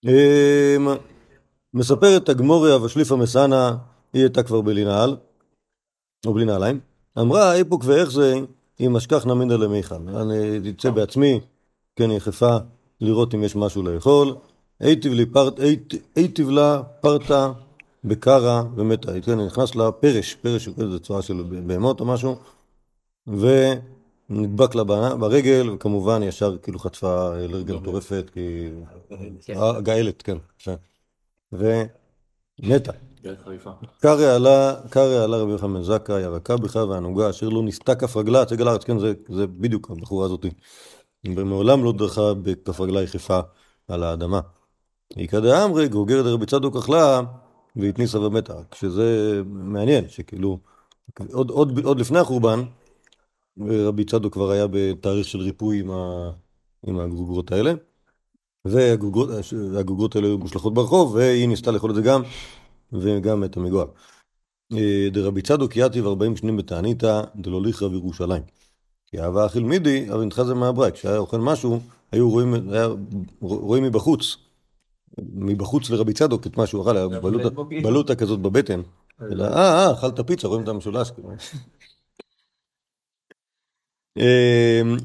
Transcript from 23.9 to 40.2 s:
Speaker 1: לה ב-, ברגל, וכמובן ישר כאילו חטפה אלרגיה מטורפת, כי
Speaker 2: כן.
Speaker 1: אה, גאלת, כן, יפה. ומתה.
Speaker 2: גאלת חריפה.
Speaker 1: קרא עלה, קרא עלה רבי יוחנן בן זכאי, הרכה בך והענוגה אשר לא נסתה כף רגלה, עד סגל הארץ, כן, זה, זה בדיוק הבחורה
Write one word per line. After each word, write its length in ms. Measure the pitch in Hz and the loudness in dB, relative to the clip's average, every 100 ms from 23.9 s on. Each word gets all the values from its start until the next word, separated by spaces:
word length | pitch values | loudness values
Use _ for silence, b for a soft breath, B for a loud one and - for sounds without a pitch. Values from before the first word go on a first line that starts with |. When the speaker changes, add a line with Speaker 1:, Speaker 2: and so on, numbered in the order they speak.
| - _ _ _ 104 104 101 127 | -20 _ _ _ -4 -4 2 2
Speaker 1:
לה 100 | 120 | 2
ב-, 300 | 104 104 123 127 | 0 0 0 0
ברגל, 500 | 107 135 131 131 123 | 2 2 4 2 2
וכמובן 520 | 98 104 101 95 113 | -2 -2 0 0 0
ישר 340 | 101 87 104 90 | -2 -2 -4 -4
כאילו 160 | - 87 | -10 -10
חטפה 560 | - - 95 90 90 | -10 -6 -4 -2 -2
אלרגיה 420 | 85 87 92 87 90 | -4 -8 -8 -8 -8
מטורפת, 540 | 95 92 92 98 90 | -8 -8 -8 -10 -8
כי 360 | 90 87 85 82 82 80 - _ 98 95 85 - | -10 -10 -8 -10 -14 -20 -20 _ -18 -18 -18 -14
Speaker 2:
כן. 100 | 98 | -2
Speaker 1:
אה, 240 | 110 117 | -2 -2
גאלת, 420 | 104 113 113 - | -2 0 -2 -4
כן, 140 | - 87 - _ | -8 -8 -10 _
יפה. 120 | - 87 _ _ _ _ _ _ _ | -12 -12 _ _ _ _ _ _ _
ומתה. 1400 | 95 107 113 113 _ _ _ _ _ _ - 101 135 131 - - _ | -4 0 0 -4 _ _ _ _ _ _ -10 0 0 0 -16 -20 _
Speaker 2:
גאלת 160 | 95 95 | -18 -18
חריפה. 260 | - 92 98 - - _ | -16 -16 -18 -20 -20 _
Speaker 1:
קרא 340 | 147 151 147 | 2 4 4
עלה, 400 | 123 127 135 135 135 113 | 6 6 6 4 -2 -2
קרא 340 | 131 135 127 | 2 4 4
עלה 120 | 110 113 | 0 0
רבי 160 | 107 | -2
יוחנן 220 | 104 98 | -4 -4
בן 80 | 92 | -6
זכאי, 420 | 87 107 - 101 | -2 -2 -2 -4
הרכה 320 | 90 85 85 120 | -4 -8 -4 -2
בך 200 | 107 110 107 | -2 -2 -2
והענוגה 420 | 95 87 92 107 | -4 -4 -2 -2
אשר 180 | 95 110 | -2 -4
לא 140 | 113 | -2
נסתה 320 | 110 98 - | -2 -4 -2
כף 220 | 120 123 110 | 0 -2 -2
רגלה, 240 | 107 127 | 2 2
עד 80 | 117 | 2
סגל 200 | 117 120 | 0 0
הארץ, 160 | 110 | 0
כן, 140 | - 113 | -2 -2
זה, 140 | 107 101 - | -2 -4 -8
זה 180 | 92 98 | -6 -6
בדיוק 440 | 90 113 107 - | -4 -4 -4 -6
הבחורה 360 | 85 117 95 | -14 -8 -4